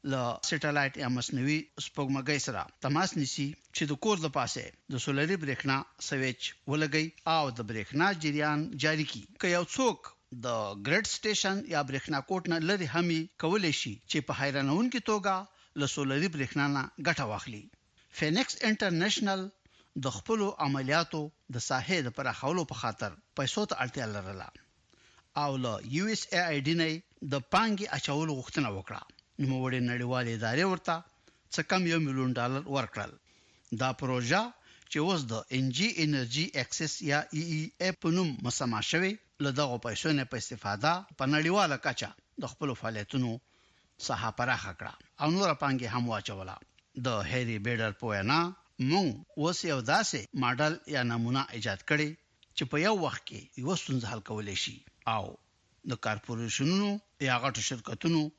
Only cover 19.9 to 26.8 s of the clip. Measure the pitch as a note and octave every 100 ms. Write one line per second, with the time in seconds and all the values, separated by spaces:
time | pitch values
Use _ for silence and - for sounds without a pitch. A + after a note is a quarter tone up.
19.9 | - C3 G#2+ - A3+ G3+ - C#3+ C#3 C3
20.9 | D#3 E3 D#3+ D3+ _ - A#2+ - C3 -
21.9 | F#3 B2 A#2 C3 A2 C3+ F3+ D3+ A#2+ A#2
22.9 | G#2 G#2 E2 _ - C3+ - G#3 - B2
23.9 | C#3 A2+ G#2 F#2+ G2 - - _ _ _
24.9 | _ - - _ - D3 C3+ B2 G2+ G#2+
25.9 | C#3+ G#3 G#3+ - F3 F3 D3 C#3 E3